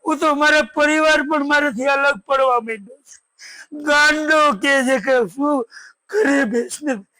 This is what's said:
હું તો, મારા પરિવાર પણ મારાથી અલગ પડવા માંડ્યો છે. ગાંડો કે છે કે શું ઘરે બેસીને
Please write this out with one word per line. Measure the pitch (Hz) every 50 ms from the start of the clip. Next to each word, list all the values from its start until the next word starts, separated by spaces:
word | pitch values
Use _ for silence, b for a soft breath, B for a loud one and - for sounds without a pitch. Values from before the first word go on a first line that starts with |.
| -
હું | 320 311 285
તો, | 330 311 285
મારા | 285 294 302 302 302 302 - -
પરિવાર | 311 294 294 302 311 311 311 311 302 285 285
પણ | 320 302 277 285
મારાથી | 294 294 294 294 220 214 262 277 277
અલગ | 277 277 277 285 190 _ -
પડવા | 269 269 269 262 247 240 226
માંડ્યો | 226 226 208 196 240 - 285 _ -
છે. | - - _ _ _ B B B B B B B - 302 294
ગાંડો | 302 294 294 294 302 302 311 311 302 311 311 302 294 240 185
કે | - 277 277 269 254
છે | 254 262 254 185
કે | 277 262 254 233 175 -
શું | 277 285 294 294 269 226 B B B B B B _ _ _
ઘરે | - 415 440 269 285 277 277 208
બેસીને | 226 233 240 247 - - 294 294 254 202 196 _ _